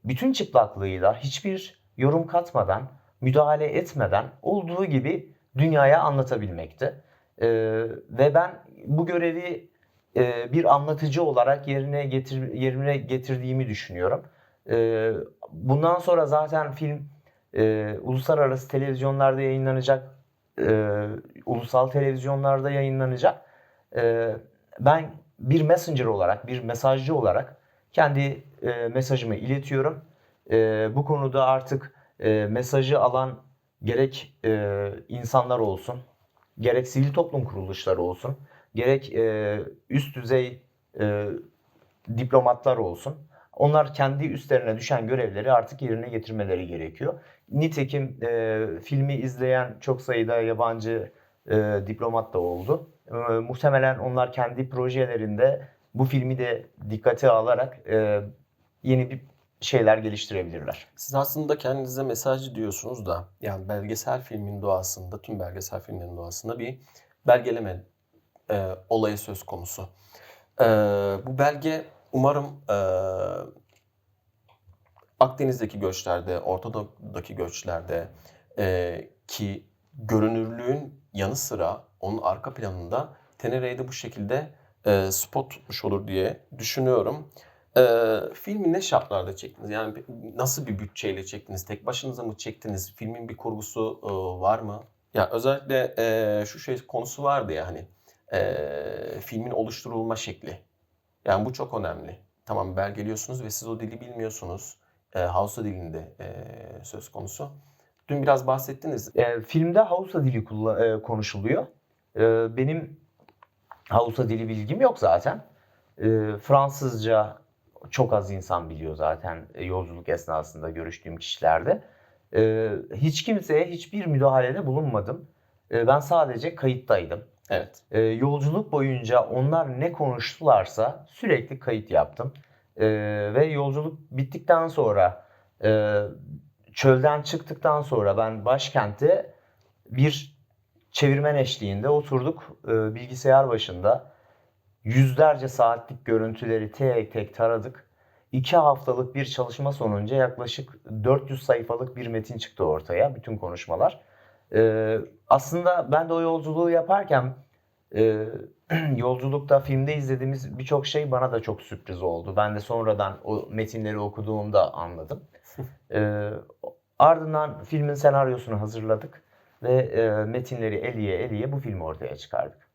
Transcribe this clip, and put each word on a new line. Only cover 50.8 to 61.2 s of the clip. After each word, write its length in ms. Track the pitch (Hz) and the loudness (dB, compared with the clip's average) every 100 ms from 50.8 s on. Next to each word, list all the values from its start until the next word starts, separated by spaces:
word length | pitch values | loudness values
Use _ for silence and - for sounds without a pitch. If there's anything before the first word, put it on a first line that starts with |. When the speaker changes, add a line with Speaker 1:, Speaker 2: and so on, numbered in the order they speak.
| 110 113 - _ _ _ - | -2 -4 -4 _ _ _ 0
Speaker 1:
e, 300 | 107 107 104 98 | 2 2 0 -2
diplomat 480 | 110 117 113 113 | -4 -2 -2 0
da 40 | 95 | -2
oldu. 520 | 87 87 104 160 - _ - | -2 -4 -2 -2 -2 _ -10
E, 40 | 117 120 | -6 -2
muhtemelen 680 | 113 117 127 147 135 131 131 | -2 -2 0 4 4 4 2
onlar 340 | 127 127 123 | -2 0 0
kendi 380 | 127 120 120 131 | 0 -4 -2 -6
projelerinde 960 | 127 127 127 127 117 107 104 131 139 - _ _ | -2 -2 0 0 -2 -4 2 2 2 -8 _ _
bu 100 | - | 0
filmi 340 | 131 135 127 127 | 2 2 0 -2
de 280 | 123 117 - _ 104 | -2 -4 -8 _ -8
dikkate 400 | 110 127 117 131 | 0 2 4 6
alarak, 480 | 113 117 120 131 - - | 6 4 2 0 -6 0
e, 320 | 110 107 104 104 - _ _ _ _ | 2 2 0 -2 -14 _ _ _ _
yeni 280 | 131 131 127 | 2 2 2
bir 100 | 135 - _ _ _ | -6 -14 _ _ _
şeyler 380 | - 127 107 110 | 0 4 6 6
geliştirebilirler. 880 | 110 104 - 95 87 82 - - - - | 2 -6 -6 -6 -6 -8 -8 -10 -14 -16
Speaker 2:
Siz 180 | - | -4
aslında 440 | 135 | -2